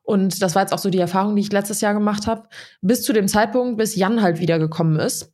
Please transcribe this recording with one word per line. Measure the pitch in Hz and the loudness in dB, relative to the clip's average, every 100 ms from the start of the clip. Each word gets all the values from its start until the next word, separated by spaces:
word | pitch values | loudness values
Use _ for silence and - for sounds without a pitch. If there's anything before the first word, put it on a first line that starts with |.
Und | - 208 190 - | -2 0 0 0
das | 185 | 0
war | 196 | 0
jetzt | 196 | 0
auch | 175 | -2
so | 196 | 0
die | 185 | 0
Erfahrung, | 175 185 208 | 0 0 0
die | 208 | 0
ich | 202 | 0
letztes | 202 202 202 | -2 -2 -2
Jahr | 208 | -2
gemacht | 208 208 208 226 | 0 0 -2 -4
hab, | 220 - - - _ | -6 -8 -20 -20 _
bis | 185 247 | 0 0
zu | - | 2
dem | 214 196 | 2 2
Zeitpunkt, | 208 220 247 247 220 | 2 2 0 0 -2
bis | 220 175 | -2 0
Jan | 190 226 | 0 2
halt | 190 160 | 2 2
wiedergekommen | 165 165 160 160 165 156 | 0 0 0 0 0 2
ist. | 254 - - | 0 -4 -12